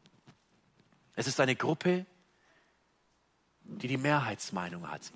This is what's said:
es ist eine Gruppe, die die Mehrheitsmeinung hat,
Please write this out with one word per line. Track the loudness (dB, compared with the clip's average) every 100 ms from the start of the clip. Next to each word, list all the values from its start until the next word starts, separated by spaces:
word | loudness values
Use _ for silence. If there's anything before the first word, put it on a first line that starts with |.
| _ _ -20 -20 _ _ _ _ _ _ _ -4
es | 0
ist | 4
eine | 4 4
Gruppe, | 0 2 2 2 -2 _ _ _ _ _ _ _ _ _ _ _ _ _ _ _
die | -16 -8 -4
die | 0
Mehrheitsmeinung | 2 2 2 -2 -4 -4 -4 -6 -8
hat, | -10 -12